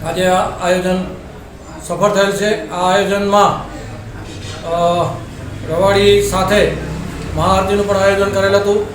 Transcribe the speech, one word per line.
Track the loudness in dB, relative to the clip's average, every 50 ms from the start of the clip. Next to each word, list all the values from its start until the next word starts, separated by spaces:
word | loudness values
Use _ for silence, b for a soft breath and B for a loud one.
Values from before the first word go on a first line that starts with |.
| -6
આજે | -4 -2 0 2
આ | 2 2 2
આયોજન | 2 -2 -4 -4 0 0 0 2 2 0 0 0 -2 -6 -8 -12 -14 -16 -16 -16 -18 -18 -18 -18 -18 -16 -16 -16 -8
સફળ | -8 -2 0 0 2
થયેલ | 4 2 2 2
છે. | 0 0 0 0 -2 -2 -4 -8
આ | -4 -2 0 2
આયોજનમાં, | 2 2 2 2 0 0 0 2 4 4 4 4 2 -2 -8 -10 -12 -12 -12 -12 -12 -14 -14 -14 -14 -14 -14 -12 -12 -12 -12 -12 -12 -10 -6
અ, | -4 -2 2 2 2 2 2 0 -2 -4 -8 -10 -12 -12 -12 -12 -10 -10 -10 -6 -4
રવાડી | 0 2 4 4 4 6 6 6 6 6
સાથે | 4 2 0 0 0 2 4 4 2 2 0 -4 -6 -8 -8 -8 -8 -8 -8 -8 -8 -6 -2
મહાઆરતીનું | 0 2 2 2 2 2 2 0 0 2 2
પણ | 2
આયોજન | 2 4 2 4 2 2 0
કરેલ | 2 0 2 4 2
હતું. | 2 4 4 2 0 0 -4 -6